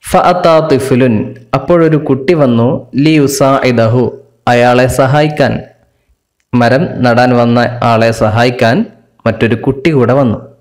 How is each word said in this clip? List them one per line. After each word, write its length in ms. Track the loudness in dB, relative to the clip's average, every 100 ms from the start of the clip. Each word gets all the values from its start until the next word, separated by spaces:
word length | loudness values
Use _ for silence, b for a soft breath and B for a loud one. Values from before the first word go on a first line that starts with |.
ഫഅതാ 500 | -2 0 2 2 2 2 2
തിഫ്ലുൻ, 460 | -2 0 0 2 0 -4 -12 -8 -6
അപ്പോഴൊരു 420 | -2 0 2 0 -2
കുട്ടി 260 | -4 -2 0
വന്നു. 260 | 2 2 0 -2 -6 -2
ലിയുസാഇദഹു, 1000 | 0 2 0 0 0 2 0 0 0 0 -2 -6 -20 _ -2
അയാളെ 360 | 2 2 2 0 0
സഹായിക്കാൻ, 540 | 0 2 0 0 -2 -2 -10 _ _ _ _ _ _ _ _
മരം 300 | 0 2 0 -2 -2 0
നടാൻ 260 | 2 2 2
വന്ന 200 | 0 0 -2 -2 -2
ആളെ 180 | 0 0 0
സഹായിക്കാൻ 540 | -2 0 0 0 0 0 -4 _ _ _ -6
മറ്റൊരു 320 | -2 -2 -2 -4
കുട്ടി 260 | -2 0 0
കൂടെ 180 | 2 2
വന്നു. 200 | 0 -2 -8 _